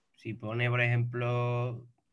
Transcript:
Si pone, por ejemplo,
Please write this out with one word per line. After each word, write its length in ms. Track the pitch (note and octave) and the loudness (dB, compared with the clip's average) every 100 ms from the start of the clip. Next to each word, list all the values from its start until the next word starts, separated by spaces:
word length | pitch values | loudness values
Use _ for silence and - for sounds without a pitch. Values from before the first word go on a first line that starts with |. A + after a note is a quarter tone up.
| _ _ | _ _
Si 180 | A2+ | -12
pone, 360 | G#2 G#2+ A#2 B2 | -8 -6 -2 0
por 120 | A#2+ | 2
ejemplo, 1080 | A#2+ A#2+ A#2+ B2 A#2+ B2 B2 A#2+ B2 A#2+ - _ _ | 4 4 2 -2 0 0 0 0 -2 -6 -14 _ _